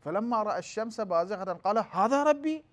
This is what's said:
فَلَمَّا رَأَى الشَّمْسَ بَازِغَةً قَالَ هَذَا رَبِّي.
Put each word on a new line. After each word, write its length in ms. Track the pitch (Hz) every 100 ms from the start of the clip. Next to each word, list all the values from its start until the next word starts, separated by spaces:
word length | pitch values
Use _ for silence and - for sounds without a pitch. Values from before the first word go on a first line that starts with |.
فَلَمَّا 400 | - 175 226 233
رَأَى 160 | 214 170
الشَّمْسَ 420 | 175 - 226 220
بَازِغَةً 520 | 208 170 175 202 190
قَالَ 320 | 175 185 214 214
هَذَا 320 | 170 208 277
رَبِّي. 420 | 294 294 294 311 -